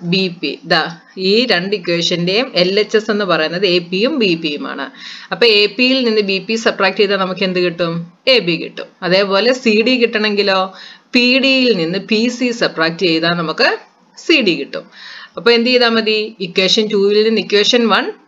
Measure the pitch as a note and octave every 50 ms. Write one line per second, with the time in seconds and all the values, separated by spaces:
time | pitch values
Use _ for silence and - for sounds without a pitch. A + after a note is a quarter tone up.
0 | F3 E3+ F3 F#3+ F#3+ F#3 F3 - - C#3+ C#3 - - E3 F3 E3+ D#3 D3+ E3+ -
1 | - - - - F#3+ F#3+ G3 A3 B3+ A#3 G3+ F3 F3 G3 G#3 G#3 E3+ F3 E3+ E3+
2 | E3+ - F3+ E3+ F3 F3 F#3+ G#3+ C4 C4+ - F3+ F3 F3+ F#3+ G3+ G#3+ G#3 - A3
3 | G#3+ A3 G#3+ G3+ G#3 F#3 E3+ D#3 D#3 D#3 E3 F3 G3+ F#3+ F3 F3+ E3+ E3+ F3+ F#3
4 | G#3 C4 D#4+ C#4+ A3 G3 E3+ E3 E3 D#3 D3 C#3+ C3+ C3 C3+ C#3 C#3 B2 - -
5 | - - - - - - G3 F3+ - A#3 G#3+ G#3 G#3 G#3 G#3 - B3 B3+ C4 C4+
6 | B3+ A#3 A3 G#3+ G#3 G3 G3 F#3+ F3 - A3+ A3+ A3+ A#3 - - G3+ F#3+ F#3+ -
7 | G#3+ G3 G3+ F#3+ F#3+ F#3 F#3 F3+ G3 F#3+ F#3 F3+ F3+ F3+ E3+ E3+ F3+ E3+ E3 E3+
8 | E3+ - - _ _ - C4 A#3+ F#3+ F3 E3+ - - - - - - - - _
9 | - F3+ F3 F#3+ G#3 G3 F#3+ G3 G3+ A#3+ C4 B3+ - A#3 G#3+ G#3 A3+ A#3 C4 A#3+
10 | A#3 A3+ A3+ A3 G#3+ G#3+ G#3 G3 G3+ G3 F#3+ F#3+ F#3 F#3+ F#3+ - - - - -
11 | _ _ - B3 A#3+ B3 B3+ C4 B3 C4+ C4+ C4 B3+ B3 A3 F#3 E3 D#3+ F3+ G3
12 | G3 - A3+ G#3+ A3+ B3 A#3 - B3+ B3 A#3 A#3 - D3 - - D#3+ E3 E3 E3+
13 | G3 F3+ D#3+ D#3+ E3 E3+ F3 F3 E3+ D#3 D#3 - A#3+ D#4+ G#4+ A4 - - _ _
14 | _ _ _ - - - E4+ D4+ B3 F#3+ E3 C#3 C#3 - - - - - - -
15 | - - - - - - _ - E3+ A3+ A#3 A#3 A#3 B3 B3+ B3 A#3+ A#3 A#3 A3+
16 | G#3+ G#3+ A3 G#3+ G#3+ A3 A3 _ G3 F3 E3+ - F#3 F#3 F#3 A3+ G#3+ G#3 G#3+ G3+
17 | G3 G3+ G#3 G#3 G#3+ A3 A3+ G#3+ F3+ - - G3+ G#3 G#3 - A#3+ A#3 A3+ F#3+ G3+
18 | C4+ G4 G#4+ - -